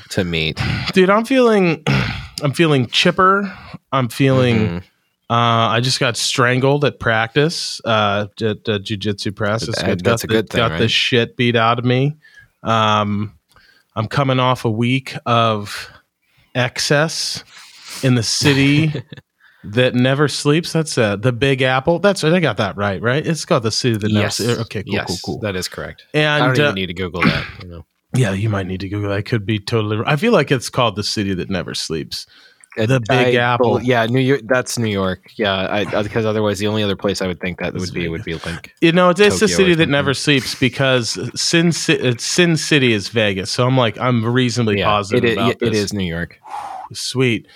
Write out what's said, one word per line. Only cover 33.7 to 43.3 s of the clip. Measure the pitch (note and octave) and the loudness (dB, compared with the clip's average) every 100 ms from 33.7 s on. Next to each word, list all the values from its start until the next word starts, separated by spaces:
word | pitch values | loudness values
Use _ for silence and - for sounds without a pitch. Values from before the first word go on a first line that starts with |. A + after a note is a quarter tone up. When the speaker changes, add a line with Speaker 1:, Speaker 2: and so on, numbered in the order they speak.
| A2+ | 2
Speaker 1:
bel-, | B2 | 2
yeah, | B2 A2+ | 2 2
New | B2+ | 2
York. | C3 C#3 A2 | 2 0 0
That's | B2+ B2 - | 0 0 -2
New | A2 | -2
York. | G2+ F#2+ F2+ - - | 0 -2 -4 -8 -4
Yeah, | G#2 | -2
I, | F#2+ F#2+ G#2 | 0 -2 -2
uh, | G2 G2 | -2 -2
because | G#2 A#2 A2 | -2 -2 -2
otherwise | G#2+ G#2+ G2 | 0 0 0
the | G#2 | -2
only | G#2+ | 0
other | G#2 F#2+ | -2 -2
place | G#2 F#2+ | -2 -2
I | F#2+ | -4
would | F2 | -4
think | F#2+ F2 | -8 -6
that | F2+ - | -6 -6
Speaker 2:
It's | |
Speaker 1:
would | F#2 | -6
be, | F#2 E2+ | -6 -6
would | E2 | -6
Speaker 2:
Vegas. | - D#2+ | -8 -8
Speaker 1:
be, | - | -8
like, | E2+ - - | -12 -14 0
Speaker 2:
You | E3 | 2
know, | E3+ F3+ | 4 4
it's, | F3 | 6
it's | G#3 F#3+ | 4 4
the | A3 | 2
Speaker 1:
Tokyo | |
or | - | 4
Speaker 2:
city | F#3 | 4
that | E3 | 4
Speaker 1:
something. | D#3+ | 2
Speaker 2:
never | C#3+ C#3 | 2 0
sleeps | C3 - C#3+ - - | 0 2 2 0 -2
because | B2+ - C3+ B2+ A2 - A#2+ - | -2 0 2 2 0 -4 -6 -4
Sin | - E3+ E3+ | 0 2 2
Ci-, | D#3 - D3+ | 2 0 0
uh, | B2+ A#2 | 0 -2
Sin | - - F3 D#3+ | -2 2 2 2
City | - D3+ B2+ | 2 2 4
is | G#2+ G2 | 2 0
Vegas. | A#2+ G#2+ | 0 0